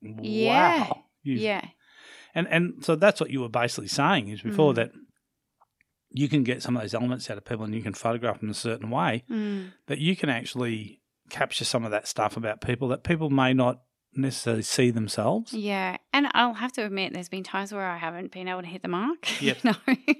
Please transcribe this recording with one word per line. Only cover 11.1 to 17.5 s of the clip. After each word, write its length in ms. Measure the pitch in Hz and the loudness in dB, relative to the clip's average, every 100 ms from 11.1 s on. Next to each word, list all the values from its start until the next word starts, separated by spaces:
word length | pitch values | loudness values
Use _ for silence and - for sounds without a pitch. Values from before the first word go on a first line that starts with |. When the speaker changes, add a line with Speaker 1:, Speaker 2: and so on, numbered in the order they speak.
| _ _ | _ _
Speaker 1:
capture 360 | - 135 - | -4 -2 -2
some 200 | - 127 | -2 -2
of 60 | 113 | -2
that 180 | 104 - | -4 -4
stuff 280 | - 107 - | -2 -2 -2
about 240 | 113 107 | -6 -4
people 260 | - 123 131 | -4 -2 -2
that 160 | 131 | -2
people 240 | - 165 156 | -2 0 2
may 240 | 135 131 | 4 4
not 300 | 131 123 123 _ _ _ | 4 2 0 _ _ _
necessarily 480 | - 135 131 120 113 | -4 -2 -2 -2 -2
see 280 | 107 - 123 | 0 4 4
themselves. 640 | 113 107 - 110 202 226 | 4 0 0 2 2 -2
Speaker 2:
Yeah. 460 | 226 202 196 185 185 - | -6 -4 -2 -2 -6 0
And 140 | 277 285 | 2 4
I'll 220 | - 240 | 4 2
have 180 | 220 247 | 2 -4
to 120 | 254 208 | -4 -4
admit, 260 | 196 180 | -2 -4
there's 160 | 180 175 | -4 -6
been 140 | 190 | -8
times 280 | 185 | -6